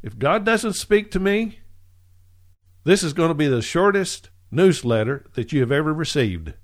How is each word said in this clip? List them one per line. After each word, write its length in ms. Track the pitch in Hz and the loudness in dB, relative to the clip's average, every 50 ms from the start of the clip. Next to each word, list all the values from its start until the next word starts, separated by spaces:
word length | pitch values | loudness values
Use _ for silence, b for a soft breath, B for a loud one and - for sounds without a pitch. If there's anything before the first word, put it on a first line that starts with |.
"If 160 | - 113 95 - | -14 -14 -10 -4
God 280 | 131 139 180 220 196 | -2 0 0 0 2
doesn't 280 | 220 226 214 233 226 185 | 0 0 0 0 -4 -6
speak 380 | - - - 208 208 214 214 | -6 -2 2 2 2 2 0
to 80 | - 190 | -6 -2
me, 400 | 190 196 202 214 226 220 - - - - - - - - - - _ _ - - - _ - - - - - _ _ _ _ _ _ | 0 0 0 0 -2 -4 -8 -14 -20 -20 -20 -20 -20 -20 -20 -20 _ _ -20 -20 -20 _ -20 -20 -20 -20 -20 _ _ _ _ _ _
this 200 | 147 185 202 180 | 2 2 2 2
is 100 | 160 143 | -4 -2
gonna 220 | 175 165 165 165 | 0 0 0 2
be 120 | 147 151 143 | 2 0 2
the 140 | 131 120 | 2 0
shortest 680 | 110 - - 165 185 202 196 202 190 - - - - - - - _ - | -2 -2 0 2 2 2 2 2 -2 -4 -8 -12 -16 -20 -20 -20 _ -6
newsletter 760 | - 139 185 190 160 - - 120 117 113 110 117 139 135 - - - | 0 4 4 4 4 2 0 0 0 0 0 -2 -4 -6 -8 -10 -8
that 200 | - 117 - - | -8 -6 -2 0
you 60 | 139 | 0
have 120 | 127 117 | 0 2
ever 220 | 139 143 156 156 156 | 0 0 0 -2 -2
received." 640 | 156 165 - - 147 127 104 92 85 80 78 - - | -4 -4 -2 0 0 0 0 -2 -6 -8 -12 -14 -16